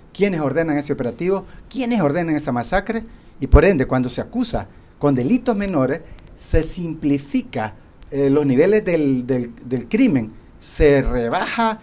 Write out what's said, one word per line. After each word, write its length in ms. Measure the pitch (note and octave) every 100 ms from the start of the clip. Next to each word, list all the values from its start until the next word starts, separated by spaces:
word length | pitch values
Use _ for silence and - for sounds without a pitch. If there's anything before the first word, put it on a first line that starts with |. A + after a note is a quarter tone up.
| -
quiénes 280 | - G3+ E3
ordenan 360 | C#3+ C#3+ E3 D3
ese 160 | C#3+
operativo, 540 | C#3 A#2+ A2 F3 G3 - - -
quiénes 300 | C4 A#3 A#3
ordenan 340 | D3 E3 E3
esa 180 | D3+ D3
masacre, 520 | B2 A#2+ F#3+ G3 A3 A3 - - -
y 60 | C3+
por 180 | D3
ende, 220 | F3+ D#3+ -
cuando 220 | B2+ B2
se 120 | -
acusa 460 | - A#3+ A#3+ A2+ F#2+ - - -
con 160 | C#3+
delitos 420 | B2+ B2+ B3+ - G3+
menores, 440 | G3 D#3+ B2+ C#3+ - - -
se 280 | - - E3
simplifica, 1120 | D#3 - E3+ D#3 D3 C#3 C#3 C4 - B2 A2 - - - -
eh, 200 | C#3 C#3
los 160 | C#3+ C#3+
niveles 380 | B2+ F#3 G#3+
del, 420 | F#3 E3 C#3+ B2+ B2
del, 260 | B2+ A#2 -
del 220 | C3 B2+ -
crimen, 460 | A3 B3+ B2+ G#2+ - - -
se 420 | - - D3+ C#3
rebaja 760 | A#2+ B2 A#2 E3+ A3+ - A3+ A3